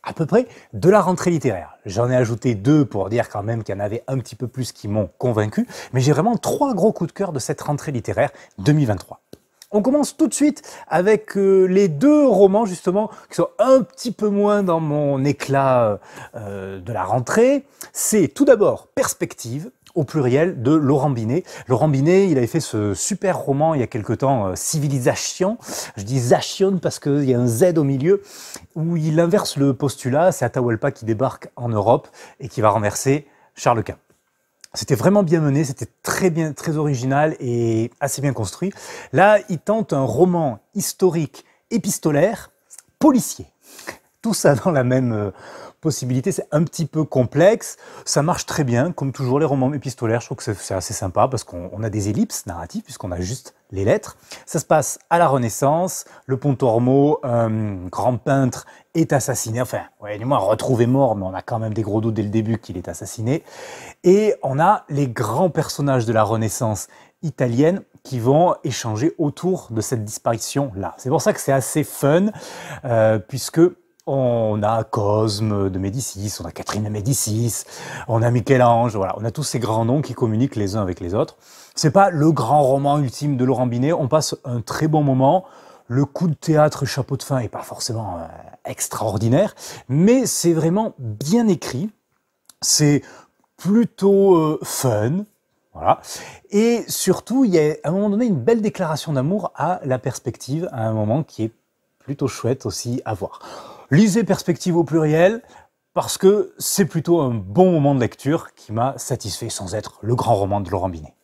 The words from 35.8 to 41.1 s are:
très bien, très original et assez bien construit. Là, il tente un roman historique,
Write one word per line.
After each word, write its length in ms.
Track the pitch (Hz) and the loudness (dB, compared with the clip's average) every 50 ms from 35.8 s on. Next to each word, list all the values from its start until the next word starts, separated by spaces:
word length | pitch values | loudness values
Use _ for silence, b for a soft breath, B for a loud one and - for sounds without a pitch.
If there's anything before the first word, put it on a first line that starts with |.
| 117 - _ _ _ | -10 -14 _ _ _
très 260 | - - - 185 185 | -6 -4 0 0 0
bien, 240 | 160 160 165 156 139 | 0 0 -4 -4 -6
très 240 | - - 170 156 | -6 -6 -4 -2
original 580 | 151 151 151 143 120 123 131 135 143 151 156 156 - | -2 0 0 -2 -2 0 0 2 2 2 0 0 -4
et 500 | 143 123 120 120 117 117 113 113 113 117 _ _ | -6 -4 -2 0 0 2 2 0 0 -2 _ _
assez 220 | 120 - - - | -6 -6 -4 -2
bien 120 | 131 143 123 | -2 -2 -2
construit. 380 | - 110 95 - - 175 196 - B B B B B B B | -2 -6 -6 -6 -6 -6 -6 -6 B B B B B B B
Là, 280 | - 139 185 208 214 208 - - | 2 4 6 6 6 4 2 -2
il 80 | 185 | -8
tente 340 | 147 _ - 208 220 208 - | -6 _ -2 -2 -2 -2 -2
un 120 | 170 139 135 | -2 -2 -2
roman 560 | 123 110 123 175 185 175 170 160 - - - _ _ _ | -2 2 2 2 2 4 0 0 -2 -4 -6 _ _ _
historique, 680 | 202 - - - _ 196 185 | -6 -6 -6 -4 _ 0 0